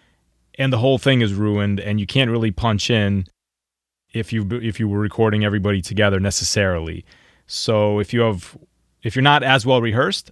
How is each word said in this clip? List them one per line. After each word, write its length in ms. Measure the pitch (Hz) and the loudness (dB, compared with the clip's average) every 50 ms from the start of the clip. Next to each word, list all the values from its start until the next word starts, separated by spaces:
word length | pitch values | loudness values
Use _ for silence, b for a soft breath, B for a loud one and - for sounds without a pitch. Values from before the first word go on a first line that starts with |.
| b b b b b b _ _ _ _ _ | b b b b b b _ _ _ _ _
and 160 | - 135 135 127 | -4 -2 0 0
the 60 | 113 | 2
whole 200 | 123 135 135 120 | 2 2 2 2
thing 220 | - 139 131 123 | 2 2 2 4
is 140 | 117 101 98 | 2 0 0
ruined, 460 | 98 107 104 104 104 101 104 101 98 | 0 0 0 0 0 0 0 -2 -2
and 180 | 101 104 104 107 | -4 -4 -4 -4
you 80 | 101 | -4
can't 240 | - - 135 135 117 | -2 0 0 0 2
really 220 | 117 117 113 110 95 | 0 0 0 -2 -2
punch 380 | - 120 113 107 101 - - | -2 -2 -2 0 0 0 0
in 360 | 120 110 104 101 98 98 95 - _ _ _ _ _ _ _ _ _ _ _ _ _ _ _ _ - | 0 0 2 0 0 -2 -4 -6 _ _ _ _ _ _ _ _ _ _ _ _ _ _ _ _ -8
if 200 | 117 110 - 117 | -8 -8 -4 -4
you, 160 | 110 104 92 117 123 113 | -4 -4 -4 -6 -4 -4
if 160 | 113 101 - | -6 -4 -2
you 80 | 113 | -2
were 140 | 104 101 101 | -2 0 -2
recording 440 | 107 104 - - 113 110 107 104 104 | -2 -2 0 2 2 2 2 2 2
everybody 380 | 104 101 104 92 104 101 95 85 | 2 0 0 0 0 0 -2 -2
together 380 | - 98 101 104 101 98 92 | -4 0 2 2 2 2 2
necessarily. 840 | 95 101 - - - - - 107 101 95 90 82 80 80 82 85 - b b b b b b b b b | 0 0 -2 -2 -4 -2 0 0 2 2 0 -2 -4 -6 -10 -12 -14 b b b b b b b b b
So 500 | - - - - 110 107 104 104 104 104 | -10 -8 -4 0 0 2 2 2 0 0
if 140 | 101 - 120 | -2 -2 0
you 80 | 117 | 0
have, 360 | 117 113 104 87 - - - - - _ _ _ _ _ _ _ - | 0 0 0 -4 -8 -14 -20 -20 -20 _ _ _ _ _ _ _ -10
if 140 | 113 - | -6 -2
you're 60 | 127 131 | 2 4
not 200 | 143 147 147 123 | 4 4 4 4
as 220 | 135 131 131 104 | 4 2 2 4
well 140 | 131 131 123 | 2 2 2
rehearsed, 500 | 117 113 101 123 147 190 196 - - - | 2 0 0 0 0 -2 -2 -6 -10 -14